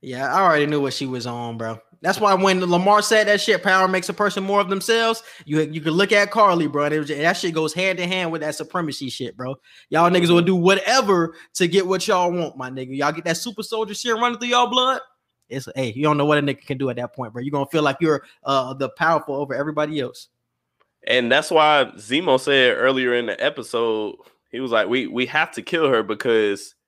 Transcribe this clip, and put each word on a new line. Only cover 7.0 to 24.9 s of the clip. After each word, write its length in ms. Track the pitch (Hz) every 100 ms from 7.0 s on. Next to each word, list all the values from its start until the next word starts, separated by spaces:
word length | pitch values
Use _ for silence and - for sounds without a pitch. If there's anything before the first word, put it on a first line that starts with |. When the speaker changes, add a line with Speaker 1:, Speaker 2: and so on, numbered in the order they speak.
| 147
Speaker 1:
that 260 | 143 160 175
shit 180 | 180
goes 200 | 160 156
hand 260 | 180 190 185
in 80 | 175
hand 240 | 185 175
with 80 | 165
that 140 | 151 147
supremacy 540 | 151 185 160 131 135
shit, 260 | - 123 -
bro. 200 | 127 139 _ - _
Y'all 200 | 151 170
niggas 200 | 180 175
will 80 | 175
Speaker 2:
Mm-hmm. 80 | 175
Speaker 1:
do 100 | 185
whatever 760 | 170 196 196 262 208 185 165 - - -
to 120 | 180
get 180 | 190 185
what 220 | 190 185
y'all 240 | 190 175
want, 240 | 175 156 135
my 140 | 127
nigga. 260 | 131 131 135
Y'all 160 | 143
get 140 | 156 165
that 100 | 165
super 260 | 240 208
soldier 300 | 214 220 220
shit 200 | 208 247
running 260 | 220 240 226
through 100 | 240
y'all 180 | 247 240
blood. 340 | 247 254 262 - _ _ _ _
It's, 180 | 131 127 135
hey, 160 | 131
you 100 | 110
don't 140 | 151 147
know 80 | 143
what 120 | 147
a 40 |
nigga 240 | 143 135 -
can 120 | 131
do 120 | 135
at 60 | 120
that 180 | 123
point, 200 | - 120
bro. 80 | 117
You 100 | 135
gonna 140 | 143 139
feel 180 | 160
like 140 | 147 139
you're, 240 | 160 147 - _ -
uh, 280 | 139 127 135
the 120 | 135
powerful 480 | - 165 160 147 139
over 180 | 143
everybody 460 | 127 147 151 151 151
else. 300 | 123 - - _ _ _ _ _ _ _ -
Speaker 2:
And 240 | 123 120
that's 180 | 131 156
why 400 | 165 151 147 127 -
Zemo 420 | 107 135 175 131
said 360 | - 139 127 85
earlier 360 | 127 135 127 120
in 100 | 117
the 160 | 98
episode, 720 | 135 143 113 120 117 110 104 - - _ _
he 80 | 120
was 120 | 131
like, 160 | 113
"We, 200 | 101